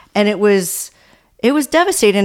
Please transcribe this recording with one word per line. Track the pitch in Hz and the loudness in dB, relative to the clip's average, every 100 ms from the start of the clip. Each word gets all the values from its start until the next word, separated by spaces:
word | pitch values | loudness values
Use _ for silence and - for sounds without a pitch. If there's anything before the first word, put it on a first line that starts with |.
| _ | _
And | 202 208 | -2 -2
it | 190 | 0
was, | 208 196 180 - - _ _ _ _ - | 2 2 -2 -10 -12 _ _ _ _ -4
it | 233 | -2
was | 294 285 | 0 0
devastating. | 320 370 - 214 202 | 0 0 0 0 2